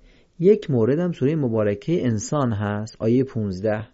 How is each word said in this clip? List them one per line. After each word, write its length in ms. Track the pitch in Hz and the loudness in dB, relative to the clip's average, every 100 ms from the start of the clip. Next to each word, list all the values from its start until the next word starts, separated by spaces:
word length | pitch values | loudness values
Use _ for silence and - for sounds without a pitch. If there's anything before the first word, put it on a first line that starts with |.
| - _ _ - | -20 _ _ 0
یک 320 | 175 214 - | 4 4 2
مورد 280 | 127 110 147 | 2 2 2
هم 140 | 180 | -2
سوره 220 | 165 131 | -2 -2
مبارکه 640 | 160 131 113 104 104 - 175 | 0 0 0 0 -2 -2 -2
انسان 500 | 123 110 - 151 127 | 0 -2 -2 -2 -2
هست، 440 | 104 104 104 113 - | -2 -2 -4 -6 -4
آیه 260 | 110 123 | 0 2
پونزده 640 | 135 117 104 92 107 104 110 | 0 -2 -4 -2 -2 -4 -6